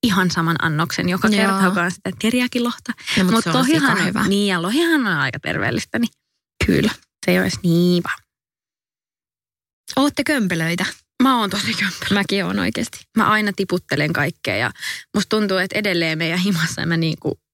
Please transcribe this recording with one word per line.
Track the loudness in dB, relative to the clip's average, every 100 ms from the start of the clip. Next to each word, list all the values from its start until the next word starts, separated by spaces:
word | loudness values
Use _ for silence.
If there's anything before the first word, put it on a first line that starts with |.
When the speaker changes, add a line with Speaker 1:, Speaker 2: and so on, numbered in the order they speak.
Speaker 1:
ihan | 2 2 0
saman | 0 0 0
annoksen | 0 0 -2 -2 -2
joka | 0 0
Speaker 2:
Joo. | 2
Speaker 1:
kerta, | 2 2 2
joka | 2
on | -2
sitä | -4 -8 -4
teriyakilohta. | 0 0 0 -2 -2 -4 -10 -10 -2 0
Speaker 2:
No, |
mut | 4
Speaker 1:
Mut | 2
Speaker 2:
se | 2
on | 0
Speaker 1:
tohihan | 2 2 2
Speaker 2:
sika | 2
Speaker 1:
on, | 0
Speaker 2:
hyvä. | 0 0
Speaker 1:
niin, | 2 2
ja | 0
lohihan | 0 0 2 2 2
on | 0
aika | -2 -4
terveellistä, | -6 -2 -2 -2 -4 -2
niin | -4 _ _ _ _ _ 2
Speaker 2:
Kyllä. | 2 2 -2 _ _ 0
Speaker 1:
se |
ei | 2
ole | 0
edes | 0
niin | 2 4 4 2
paha. | 0 -10 _ _ _ _ _ _ _ _ _ _ _ _ _ _ _ _ -6 0
Speaker 2:
Ootte | 0 0
kömpelöitä? | -2 0 0 0 -2 -2 -4 -8 _ _
Speaker 1:
Mä | 2 4
oon | 0
tosi | -2 -4
kömpelö. | -2 -4 -4 -2
Speaker 2:
Mäkin | 0 0 -2 0
oon | -2
oikeesti. | -2 -4 -6 -10 -6 0
Speaker 1:
Mä | 2
aina | 2 2 -2
tiputtelen | -2 -2 -2 -2 0
kaikkea | 0 -2 -4 -4 -2
ja | -2 -4 -10 -10 -4 -4
musta | 0 0
tuntuu, | 0 0
että | -2 -2
edelleen | -2 0 0 -2
meidän | -2 0
himassa | 0 0 -2 -4 -2
mä | 0
niinku | 0 -2 -6 -6 _